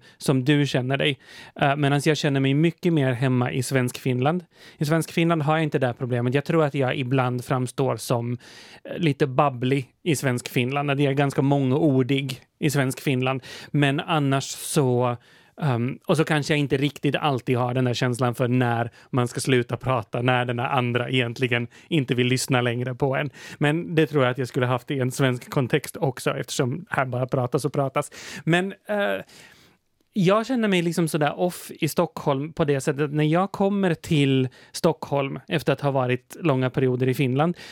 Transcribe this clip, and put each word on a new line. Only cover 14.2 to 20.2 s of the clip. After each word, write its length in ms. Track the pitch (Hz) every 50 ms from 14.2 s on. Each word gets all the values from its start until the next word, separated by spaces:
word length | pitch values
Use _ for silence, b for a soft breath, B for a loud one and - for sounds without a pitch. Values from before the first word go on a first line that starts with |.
| 143 135 135 135 -
så, 720 | - - - - - - 156 139 127 123 120 123 123 120 - b b b b b b b b
ehm, 380 | 180 143 123 113 120 131 - - _ -
och 100 | 170 143
så 60 | 156
kanske 300 | - 160 151 143 - 156
jag 60 | 147
inte 180 | 143 131 139 131
riktigt 380 | 143 147 - - - 147 -
alltid 420 | - - 151 135 117 - - 127 120
har 160 | 127 123 123
den 120 | 131 127
där 80 | 123 117
känslan 420 | - 131 123 123 113 127 123 117
för 120 | - 131 120
när 420 | 127 127 123 120 117 117 117 113 B B B B
man 180 | B 127 123 117
ska 120 | - 135
sluta 380 | - 143 127 123 120 - 123 -
prata, 440 | - 127 131 117 104 - - 123